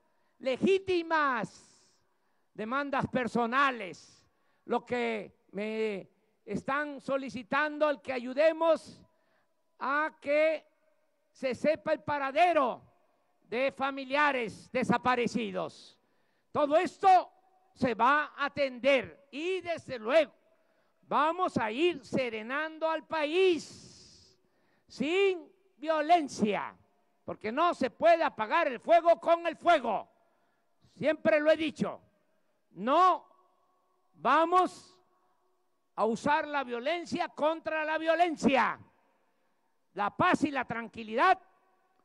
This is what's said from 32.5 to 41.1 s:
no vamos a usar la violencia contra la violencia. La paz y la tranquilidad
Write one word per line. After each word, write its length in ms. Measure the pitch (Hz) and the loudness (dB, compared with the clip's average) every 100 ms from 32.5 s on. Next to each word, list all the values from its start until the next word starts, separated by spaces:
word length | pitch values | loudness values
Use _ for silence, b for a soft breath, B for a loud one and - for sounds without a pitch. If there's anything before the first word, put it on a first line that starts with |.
| _ _ | _ _
no 540 | 160 220 311 370 311 - _ _ _ _ _ _ _ _ - | -8 0 4 4 2 -4 _ _ _ _ _ _ _ _ -4
vamos 840 | 196 294 330 359 349 - - _ _ _ _ _ _ _ _ _ _ - | 2 2 4 2 2 -2 -20 _ _ _ _ _ _ _ _ _ _ -4
a 80 | |
usar 440 | 214 220 285 311 294 | -2 -2 0 0 0
la 180 | 294 254 | -4 -4
violencia 640 | 240 262 349 330 349 320 | -6 -4 -4 -4 -6 -6
contra 560 | - 302 330 320 311 311 | -2 -2 -2 -4 -4 -2
la 120 | 311 | -2
violencia. 800 | 320 320 349 277 240 254 196 - - _ _ _ _ _ _ _ _ _ _ | 2 2 2 0 2 2 2 -2 -14 _ _ _ _ _ _ _ _ _ _
La 220 | 180 202 - | -6 -4 0
paz 280 | 349 320 | 2 2
y 80 | 302 | 0
la 140 | 269 - | -4 -6
tranquilidad 760 | 233 226 220 214 | -8 -10 -12 -6